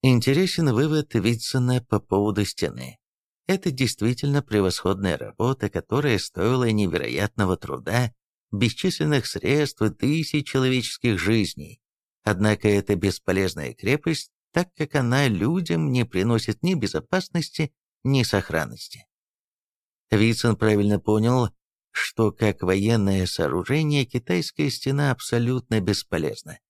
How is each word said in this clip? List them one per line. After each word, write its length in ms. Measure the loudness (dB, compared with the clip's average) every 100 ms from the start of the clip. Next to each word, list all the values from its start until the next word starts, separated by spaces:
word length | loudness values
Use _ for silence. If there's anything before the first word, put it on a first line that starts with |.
Интересен 720 | 4 4 2 2 0 0 0
вывод 400 | 2 2 0 0
Витсона 680 | 0 0 -2 -4 -2 0 0 0
по 120 | -4
поводу 440 | 0 0 0 0
стены. 540 | -4 -4 -6 -6 -16 -18 _ _ _ _ -4
Это 220 | -2 -2
действительно 720 | 0 -2 0 -2 0 0 0
превосходная 720 | 2 2 2 0 -2 0 -2 -2
работа, 540 | -6 -2 -2 0 -4
которая 480 | -4 -4 -2 0 0
стоила 500 | -2 -2 0 0 0
невероятного 880 | 0 0 -2 -4 -2 -4 0 0 0
труда, 560 | -4 -8 -2 -2 -2 _ _ _ _
бесчисленных 760 | -2 -2 0 -4 -2 0 0
средств 560 | -2 -6 0 0 0 0
и 80 | -2
тысяч 580 | 0 -2 0 -2 -4 -2
человеческих 680 | 0 2 0 -2 -4 -2 0
жизней. 640 | 2 2 0 -4 -16 -20 _ _ _ _
Однако 420 | -2 2 2 4 2
это 300 | 2 2 0
бесполезная 760 | 0 -2 -2 0 0 -2 -10
крепость, 600 | -6 -2 -2 -2 -4 -8 _ _
так 220 | -4 -4
как 220 | _ -2 0
она 320 | 2 2 2
людям 640 | 2 0 -2 -2 -2 0
не 120 | 0
приносит 600 | 0 0 2 0 0 -4
ни 100 | -2
безопасности, 1000 | 0 -2 -4 -2 -4 -2 -6 -6 -4 -6 _ _ _
ни 220 | 0 2
сохранности. 840 | 2 0 0 -4 -4 -8 -18 -20 _ _ _ _ _ _ _ _ _ _ _
Витсон 460 | 2 4 2 0 2
правильно 420 | 4 4 4 2
понял, 520 | 2 2 4 2 0 _ _ _ _
что 400 | -6 -6 0 0
как 300 | 2 0 0
военное 640 | 0 2 4 2 2 2 0
сооружение 800 | 0 -2 -2 -2 -2 0 0 0
китайская 640 | -4 -2 -4 -2 -4 -4
стена 420 | -2 -4 0 0
абсолютно 680 | -2 -2 -2 0 -2 0 0
бесполезна. 800 | 0 -2 -2 -4 -4 -8 -16 -20